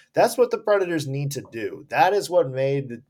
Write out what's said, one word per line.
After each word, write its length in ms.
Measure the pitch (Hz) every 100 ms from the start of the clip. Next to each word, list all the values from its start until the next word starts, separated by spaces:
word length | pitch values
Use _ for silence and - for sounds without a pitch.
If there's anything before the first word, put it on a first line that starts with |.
| _
That's 240 | - 226 254
what 140 | 240
the 60 | 214
Predators 500 | 214 202 175 165 139
need 240 | 139 139
to 120 | 127 101
do. 340 | 113 98 90 -
That 240 | 127 180
is 160 | 202 165
what 200 | 175 143
made 540 | 131 135 139 123 117